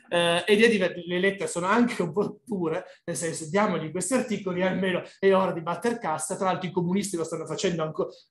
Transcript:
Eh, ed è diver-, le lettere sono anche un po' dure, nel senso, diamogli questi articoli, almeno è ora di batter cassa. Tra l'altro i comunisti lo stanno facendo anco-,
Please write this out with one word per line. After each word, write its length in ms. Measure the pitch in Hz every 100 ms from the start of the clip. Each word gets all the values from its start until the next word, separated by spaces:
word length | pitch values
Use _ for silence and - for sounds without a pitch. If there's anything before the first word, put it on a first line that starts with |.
| -
Eh, 340 | 175 170 170 190
ed 160 | 208
è 60 | 233
diver-, 340 | 208 180 175 170
le 140 | 180
lettere 280 | 196 196 160
sono 180 | 175 180
anche 360 | 226 240 -
un 100 | 175
po' 280 | 160 190 -
dure, 400 | - 202 160 175 - -
nel 120 | - 156
senso, 320 | 165 156 160
diamogli 440 | 190 208 165 156
questi 220 | 175 -
articoli, 480 | 254 - 202 190 170
almeno 400 | 185 185 190 175 - -
è 120 | 196
ora 200 | 190 185
di 80 | 165
batter 380 | 165 175 233 233
cassa. 380 | 175 156 - 190
Tra 100 | 190
l'altro 220 | 180 175
i 40 |
comunisti 440 | 180 175 190 - 170
lo 60 |
stanno 240 | 160 160 151
facendo 380 | 151 190 170
anco-, 260 | 156 - 175 - _